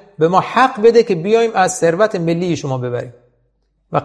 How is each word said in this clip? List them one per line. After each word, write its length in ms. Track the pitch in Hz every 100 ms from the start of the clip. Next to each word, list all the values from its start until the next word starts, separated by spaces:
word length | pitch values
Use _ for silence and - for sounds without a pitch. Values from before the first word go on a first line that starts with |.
| - -
به 100 | 160
ما 120 | 180
حق 420 | - 226 254 233
بده 200 | 226 226
که 120 | 226
بیایم 360 | 170 190 226 226
از 180 | 208 185
ثروت 420 | - 170 170 214
ملی 420 | 190 165 170 180 151
شما 220 | 143 131
ببریم 360 | 123 120 117 - _ _ _ _ _ _ _
و 60 | 151